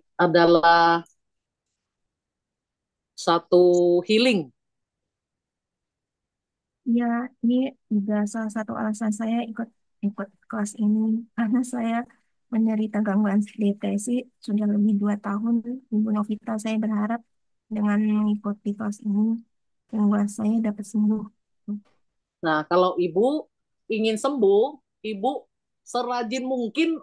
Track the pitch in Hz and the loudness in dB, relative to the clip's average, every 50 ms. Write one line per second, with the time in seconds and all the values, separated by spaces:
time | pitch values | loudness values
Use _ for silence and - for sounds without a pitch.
0 | _ _ _ - 175 175 160 175 170 165 170 165 156 170 170 170 170 170 165 170 | _ _ _ 0 0 4 4 6 6 6 6 6 6 6 6 6 6 4 2 0
1 | 165 _ _ _ _ _ _ _ _ _ _ _ _ _ _ _ _ _ _ _ | -2 _ _ _ _ _ _ _ _ _ _ _ _ _ _ _ _ _ _ _
2 | _ _ _ _ _ _ _ _ _ _ _ _ _ _ _ _ _ _ _ _ | _ _ _ _ _ _ _ _ _ _ _ _ _ _ _ _ _ _ _ _
3 | _ _ _ - - - 170 170 - - - 175 180 180 175 175 175 175 175 180 | _ _ _ -6 0 0 0 0 2 4 6 6 8 8 6 4 4 4 4 2
4 | 180 - 214 220 247 262 233 185 151 127 _ _ _ _ _ _ _ _ _ _ | 2 2 2 4 4 4 2 2 0 -4 _ _ _ _ _ _ _ _ _ _
5 | _ _ _ _ _ _ _ _ _ _ _ _ _ _ _ _ _ _ _ _ | _ _ _ _ _ _ _ _ _ _ _ _ _ _ _ _ _ _ _ _
6 | _ _ _ _ _ _ _ _ _ _ _ _ _ _ _ _ - 254 233 240 | _ _ _ _ _ _ _ _ _ _ _ _ _ _ _ _ -4 0 0 0
7 | 240 233 233 240 247 254 _ _ - 233 247 254 262 262 262 _ _ - 214 208 | 0 0 -2 -4 -4 -8 _ _ -2 0 2 2 0 -2 -6 _ _ -4 -2 -2
8 | 196 208 214 208 208 208 - 226 220 220 208 226 214 208 226 - 226 214 214 214 | 0 0 -2 -2 -2 -2 -4 -6 -8 -6 -6 -8 -8 -8 -6 -6 -4 -4 -4 -4
9 | 226 214 214 208 226 220 226 233 240 233 220 - 233 - _ _ _ _ _ - | -4 -4 -4 -4 -4 -2 -2 -2 -4 -6 -8 -10 -10 -10 _ _ _ _ _ -6
10 | - 202 208 - 202 202 _ _ _ - - 220 208 208 - - 214 208 214 220 | -6 -6 -6 -6 -12 -12 _ _ _ -12 -8 -6 -6 -6 -4 -2 0 0 2 2
11 | 220 220 220 226 233 - - - 233 214 226 247 254 247 - 240 226 226 226 233 | 0 0 -2 -2 -4 -8 -6 -4 -2 0 0 -2 -2 -2 -4 -6 -4 -4 -4 -4
12 | 247 - _ _ _ _ _ _ _ - - 220 220 220 220 214 220 214 214 208 | -6 -8 _ _ _ _ _ _ _ -6 -2 0 0 0 0 -2 -2 -2 -2 -2
13 | 214 214 190 202 214 202 196 208 208 208 - - 214 202 202 208 - 202 196 202 | -2 0 0 0 0 2 2 0 0 -2 -4 -2 -2 -2 -2 -2 -4 -4 -4 -4
14 | 208 247 240 247 254 _ _ _ - - 208 208 214 208 208 208 202 220 214 202 | -2 -2 -4 -4 -4 _ _ _ -8 -4 -2 0 0 0 2 2 2 2 2 2
15 | 202 208 202 208 - 202 202 202 220 226 240 233 220 233 247 262 - - 226 214 | 0 -2 -2 -4 -4 -6 -6 -4 -2 0 -2 -2 -2 -4 -10 -12 -8 -4 -2 -2
16 | 214 220 208 208 208 214 214 208 - 233 220 220 208 220 220 220 214 214 214 208 | 0 0 0 -2 -2 -4 -6 -8 -6 -8 -8 -6 -4 -4 -2 -2 -2 -2 -2 -2
17 | 208 214 226 233 - _ _ _ _ _ _ _ _ - 214 214 208 208 208 208 | -2 -2 -4 -6 -8 _ _ _ _ _ _ _ _ -8 -4 -2 0 0 2 2
18 | 214 214 208 208 214 208 208 208 - 208 202 208 - 208 202 202 220 208 208 208 | 2 2 2 2 2 0 0 -2 -2 -6 -6 -6 -6 -8 -6 -4 -6 -6 -6 -6
19 | - 214 196 208 214 226 226 233 226 _ _ _ _ _ _ _ _ - - 220 | -4 -2 0 0 2 0 0 -4 -6 _ _ _ _ _ _ _ _ -8 -2 0
20 | 208 202 208 208 208 208 208 - 214 214 226 233 220 208 208 - 208 - - 214 | 2 2 2 2 0 -2 -2 -4 -2 0 0 0 0 -2 -4 -6 -8 -4 -2 0
21 | 214 208 220 214 196 - _ _ _ _ _ _ - - 208 208 - _ _ _ | 2 2 2 0 -4 -10 _ _ _ _ _ _ -12 -10 -10 -10 -12 _ _ _
22 | _ _ _ _ _ _ _ - - 160 156 151 151 - 175 185 185 185 - 170 | _ _ _ _ _ _ _ -6 -2 -2 0 -2 0 0 2 4 4 2 2 0
23 | 175 175 156 185 226 262 302 311 - _ _ _ _ _ _ _ _ - - 208 | -2 -2 0 0 0 0 0 -2 -6 _ _ _ _ _ _ _ _ -6 -4 -2
24 | 220 220 220 214 - 269 294 269 208 196 196 202 226 285 302 - _ _ _ _ | -2 -2 -2 -2 -2 -2 0 2 2 4 4 4 2 0 -4 -10 _ _ _ _
25 | - 220 220 196 196 254 294 - - _ _ _ _ _ _ _ _ - - 240 | -10 -10 -8 -4 -4 -4 -4 -6 -10 _ _ _ _ _ _ _ _ -8 -6 -6
26 | 240 240 247 240 233 214 240 262 247 254 262 247 240 220 - 302 330 330 320 285 | -6 -4 -6 -6 -6 -4 -6 -6 -4 -4 -4 -4 -4 -4 -2 -2 -2 -2 -2 -6